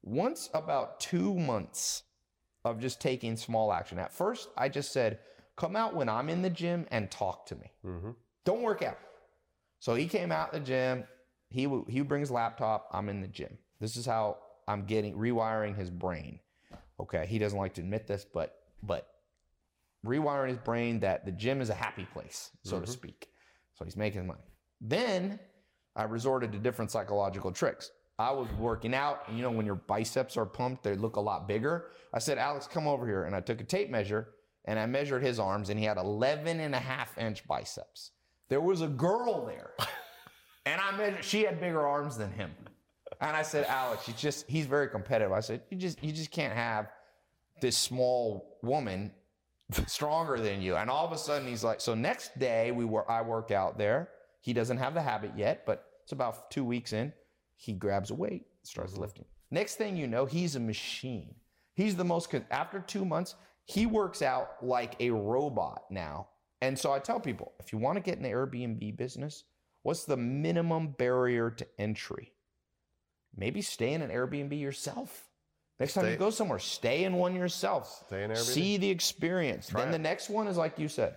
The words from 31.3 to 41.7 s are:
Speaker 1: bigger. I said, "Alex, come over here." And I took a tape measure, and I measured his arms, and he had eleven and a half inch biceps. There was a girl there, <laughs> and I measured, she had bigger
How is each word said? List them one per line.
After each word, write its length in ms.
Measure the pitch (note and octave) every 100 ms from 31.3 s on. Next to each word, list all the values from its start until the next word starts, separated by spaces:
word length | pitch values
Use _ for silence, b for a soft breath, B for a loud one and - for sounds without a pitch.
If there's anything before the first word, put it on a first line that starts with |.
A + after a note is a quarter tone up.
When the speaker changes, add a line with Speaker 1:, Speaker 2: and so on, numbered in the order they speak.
| F#2 F#2
Speaker 1:
bigger. 440 | G#2+ C3 E3+ E3+ B B
I 60 | A#2
said, 180 | C3 C3
"Alex, 280 | C3+ C#3+ -
come 220 | E3 D3+
over 180 | C#3 A#2+
here." 180 | G2
And 100 | E2 G2
I 40 |
took 200 | F2+ A2+
a 40 |
tape 260 | A2+ F#3 G#3
measure, 400 | A#2+ G2+ G#2+ A#2 B B B
and 140 | - G#2+
I 80 | A2+
measured 360 | C3+ C#3+ C3
his 160 | C3 A#2
arms, 320 | G2 G2+ G2
and 80 | G#2
he 60 | G#2+
had 120 | G2+
eleven 600 | F#2 G#2 B2+ D3+ D#3+ E3
and 140 | D#3
a 60 | C3
half 360 | B2+ C3 B2+ -
inch 300 | A2+ G2+ -
biceps. 640 | C2+ - - - - - _ _ _ _
There 120 | C3+
was 200 | E3+ F#3
a 80 | D#3+
girl 580 | C3+ E3+ A3 A#3+ - A#2
there, 260 | - - -
<laughs> 880 | - - - - - - - - -
and 140 | E3
I 160 | G3 G3
measured, 280 | G#3 G3
she 180 | - G#3
had 160 | G#3 E3+
bigger 260 | F3